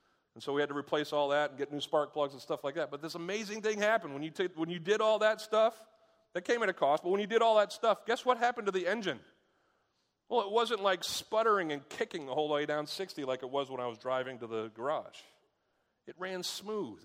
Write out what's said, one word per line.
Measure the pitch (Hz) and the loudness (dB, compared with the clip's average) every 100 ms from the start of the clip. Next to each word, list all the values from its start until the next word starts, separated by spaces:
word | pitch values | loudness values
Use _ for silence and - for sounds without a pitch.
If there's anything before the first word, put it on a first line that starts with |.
| _ _ _ | _ _ _
And | 117 | -12
so | 143 | -2
we | 143 | 0
had | 143 | 0
to | 143 | -2
replace | 139 156 147 | -2 -2 0
all | 147 143 | 0 2
that | 147 147 | 2 0
and | 135 | -2
get | 139 | -6
new | 147 | -6
spark | - 156 143 | 0 2 2
plugs | 151 139 | -2 -4
and | 135 | -4
stuff | - 165 | -6 -4
like | 143 156 | -4 -4
that. | 139 | -6
But | 143 | -6
this | 156 175 | -10 -8
amazing | 170 208 202 220 | -6 -6 -6 -4
thing | 214 214 | -2 2
happened. | 208 220 170 | 2 2 0
When | 139 | -8
you | 160 | -6
ta-, | 156 185 156 | -2 -4 -2
when | 165 | -4
you | 175 | -4
did | 165 214 | 0 2
all | 220 214 | 4 4
that | 214 214 | 4 2
stuff, | - 220 220 - - _ _ _ _ | 0 2 2 0 -20 _ _ _ _
that | 180 | -6
came | 185 240 | 0 2
at | 208 | 2
a | |
cost, | 175 139 156 | 2 4 4
but | 175 | 2
when | 196 | 0
you | 208 | 2
did | 226 | 4
all | 226 214 | 6 6
that | 202 | 4
stuff, | - 226 196 - | 2 2 2 0
guess | 247 247 | -2 2
what | 240 | 2
happened | 240 240 202 | 2 0 -2
to | |
the | 190 175 | 0 0
engine? | 226 190 127 - _ _ _ _ _ _ _ _ _ - | 0 -2 -6 -10 _ _ _ _ _ _ _ _ _ -2
Well, | 233 | -2
it | 202 | 2
wasn't, | 220 226 220 | 2 2 2
like, | 196 185 | 2 0
sputtering | - - - 220 226 202 165 | -2 -8 -2 2 4 4 2
and | 143 135 | -4 -6
kicking | - 220 175 135 | -6 -6 -6 -4
the | |
whole | 139 151 | 0 2
way | 147 147 | 0 0
down | 147 151 | -2 -4
sixty | - 190 - | -6 -8 -6
like | 131 127 | -4 -4
it | 127 | -2
was | 139 135 | -4 -2
when | 127 | -4
I | 123 | -6
was | 110 | -6
driving | 127 131 127 123 | -2 -2 -2 -8
to | 117 | -6
the | 113 110 110 | -4 -6 -6
garage. | 143 151 - - - _ _ _ _ _ _ _ - | -4 -4 -6 -18 -20 _ _ _ _ _ _ _ -18
It | 160 | -10
ran | 185 185 | -8 -6
smooth. | 175 - 196 214 139 92 | -6 -8 -6 -6 -6 -10